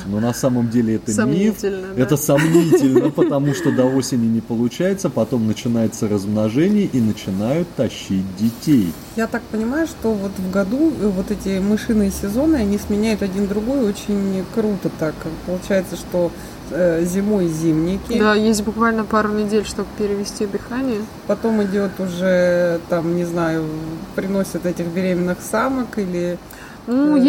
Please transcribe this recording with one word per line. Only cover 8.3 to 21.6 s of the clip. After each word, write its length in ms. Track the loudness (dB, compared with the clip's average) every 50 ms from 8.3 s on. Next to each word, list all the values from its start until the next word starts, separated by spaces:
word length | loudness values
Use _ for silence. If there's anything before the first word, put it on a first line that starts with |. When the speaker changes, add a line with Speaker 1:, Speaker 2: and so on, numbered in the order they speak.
| -4 -2
Speaker 1:
детей. 540 | -2 -2 -2 -2 2 4 4 4 4 2 -2 -8 -12 -10 -6
Speaker 3:
Я 100 | -4 -4
так 160 | -2 -4 -6 -6
понимаю, 440 | -4 -4 -4 -2 -2 0 -2 -2 -2
что 240 | -4 -4 -2 -2 -2
вот 180 | 0 -2 -4 -6 -4
в 120 | -6 -2
году, 420 | 0 0 0 0 2 2 2 2 2 2
э, 80 | 0 0
вот 220 | 0 0 -2 -2
эти 280 | -4 -4 -2 -2 -2 0
мышиные 500 | 0 0 0 0 0 0 2 2 2 2 0
сезоны, 440 | -2 -4 -2 0 0 2 2 2
они 220 | 2 2 0 0 -2
сменяют 440 | -2 -2 0 0 2 2 0 0 0
один 240 | -2 0 -2 -2 0
другой 320 | 0 -2 -2 0 0 2 2 0
очень 560 | 0 -2 -4 -2 -2 0 0 0 -2 -2 -4 -4 -4
круто 360 | -2 0 0 -2 -2 -4 -6 -4 -2
так. 160 | -4 -4 -4 -6 -8 -10 -10 -8 -6
Получается, 500 | -6 -6 -6 -2 0 0 0 0 -2 -8
что, 340 | -10 -10 -4 -2 0 0 0 -2 -6 -14 -16 -16 -16 -12 -8 -2
э, 320 | 2 2 2 4 2 0
зимой 420 | 0 0 0 0 2 2 2 2 0
зимники. 720 | 0 0 2 2 2 2 2 0 -2 -2 -4 -2 0 2
Speaker 2:
Да, 160 | 4 4 4
есть 300 | 4 4 4 2 2 0
буквально 400 | -2 0 2 2 2 2 0 -2
пару 240 | 0 2 2 2 2 0
недель, 320 | 0 0 0 0 0 0
чтобы 240 | -2 -4 -6 -6 -6 -4 -4
перевести 480 | -2 -2 -2 -2 -4 -6 -4 -4 -4
дыхание. 540 | -4 -4 -6 -6 -6 -6 -4 -2 -2 -2 -4 -4 -8 -12 -16 -4
Speaker 3:
Потом 340 | -4 -2 0 0 0 2 2